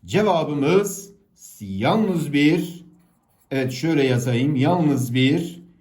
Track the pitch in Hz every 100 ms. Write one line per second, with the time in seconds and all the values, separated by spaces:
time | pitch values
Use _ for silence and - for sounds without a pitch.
0 | 87 143 214 170 147 147 135 190 208 -
1 | - - _ _ - - 101 95 123 208
2 | 202 175 143 143 147 170 - - - _
3 | _ _ _ _ _ 135 127 - 160 156
4 | 135 120 127 120 139 139 143 180 151 131
5 | 117 123 131 165 170 - - _